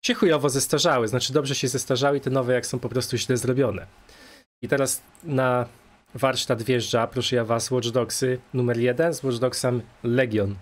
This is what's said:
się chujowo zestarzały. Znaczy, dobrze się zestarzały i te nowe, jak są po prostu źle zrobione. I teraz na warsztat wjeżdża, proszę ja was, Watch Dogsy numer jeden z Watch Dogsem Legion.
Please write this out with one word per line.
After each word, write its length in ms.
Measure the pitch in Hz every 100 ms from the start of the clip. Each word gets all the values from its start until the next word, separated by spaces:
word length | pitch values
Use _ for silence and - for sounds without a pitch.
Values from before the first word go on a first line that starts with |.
| -
się 80 |
chujowo 360 | 240 190 151 139
zestarzały. 580 | 131 - 151 170 135 110
Znaczy, 260 | 120 -
dobrze 220 | 135 135 139
się 120 | 131
zestarzały 500 | 127 - 127 143 143
i 40 |
te 80 | 135
nowe, 240 | 131 123
jak 120 | 127 117
są 140 | 127
po 100 | 120
prostu 280 | 120 120 120
źle 200 | - 127
zrobione. 500 | 120 127 127 98 - - - - - - _ _
I 60 | 123
teraz 340 | 143 135 - - _
na 420 | 170 135 131 123 117 - _ _ _
warsztat 500 | 117 135 123 - 120
wjeżdża, 440 | 113 127 110 120 117
proszę 280 | 131 120 123
ja 100 | 113
was, 260 | 117 -
Watch 180 | 127 117
Dogsy 500 | 120 113 - 131 127 -
numer 240 | 127 123 117
jeden 360 | 123 123 165
z 100 | 156
Watch 140 | 135 117
Dogsem 440 | 127 - 131 123 113 -
Legion. 520 | 120 123 127 107 98 98